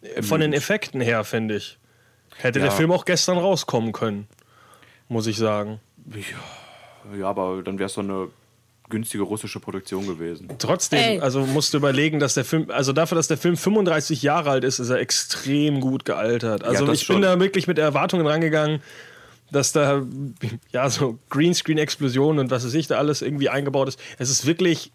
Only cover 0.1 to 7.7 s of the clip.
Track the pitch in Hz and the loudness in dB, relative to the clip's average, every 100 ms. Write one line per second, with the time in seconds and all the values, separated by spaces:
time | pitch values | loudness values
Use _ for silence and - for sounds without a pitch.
0.1 | - 107 160 156 151 - 208 - 135 120 | -6 -2 2 2 0 0 -2 -2 -2 0
1.1 | 117 104 117 110 104 - - _ _ _ | 0 0 -2 -2 -4 -6 -18 _ _ _
2.1 | _ _ - 127 123 - 101 160 180 - | _ _ -4 0 2 2 4 4 2 2
3.1 | 175 - 180 180 185 - 127 113 104 113 | 0 2 2 2 2 0 -2 -2 -2 -4
4.1 | 101 104 _ _ _ _ - - _ _ | -4 -10 _ _ _ _ -20 -20 _ _
5.1 | 117 110 104 110 104 104 107 _ _ - | -4 -2 0 0 0 -4 -10 _ _ -18
6.1 | 110 95 - - - - - - - 101 | -14 -12 -12 -14 -18 -20 -20 -20 -20 -14
7.1 | 101 95 98 92 92 92 | -6 -4 -2 -2 -4 -6